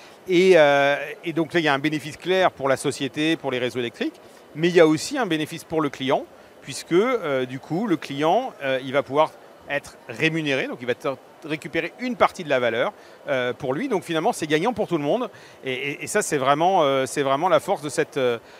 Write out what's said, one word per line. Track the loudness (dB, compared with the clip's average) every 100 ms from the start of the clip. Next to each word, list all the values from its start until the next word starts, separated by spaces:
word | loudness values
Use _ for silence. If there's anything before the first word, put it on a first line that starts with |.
| -20 -16 0
Et, | 4 6 8
euh, | 8 6 2 0 -4 -10 -6
et |
donc, | -4 -2
là, | 0
il |
y | 2
a |
un | 2
bénéfice | 0 -2 -6 -10
clair | -2 2 2
pour | 0 0
la | 0
société, | -2 -4 -6 -2 -2 0
pour | -2
les | -4
réseaux | -4 -4
électriques. | -6 -6 -8 -8 -18 -20 -16
Mais | -2 2
il | 6
y |
a | 6
aussi | 4 -2 -4
un | -2
bénéfice | -2 -4 -10
pour | -6 -2
le | -2
client, | -4 -2 -2 -2 -16 -20 -20
puisque, | -14 -14 0
euh, | 2 2 0 -2 -2 -2
du | -6
coup, | -6 -4 0
le | -2
client, | -4 -2 2 2 0 -6
euh, | -4 -2 -2
il |
va | -2
pouvoir | 0 0 0 -2 -20 -20 -8
être | -8 -8 -16 -14
rémunéré, | -2 0 0 -2 -2 -2
donc | -6
il | -4
va | -4
te | -4 -8 -12 -18
récupérer | -10 -10 -6 -6 -6 -6
une | -8 0
partie | 0 0 -2
de |
la | 0
valeur, | 2 0 -2 -4 -18 -14 -4
euh, | -2 -2
pour | -4 -4
lui. | -4 -2
Donc | -4
finalement, | -2 -2 0
c'est | -2 0
gagnant | 0 0
pour | -2 -2
tout | -2
le |
monde. | 0 -2 -4 -10 -20 -12 -6
Et, |
et, | -6 -6 -8
et | -4
ça, | -2
c'est | 0 0
vraiment, | 2 4 4 4
euh, | 4 2 0
c'est | -2
vraiment | 0 2 4
la | 2
force | 2 -4
de | -2
cette, | -4 -2 0
euh, | 0 0 -8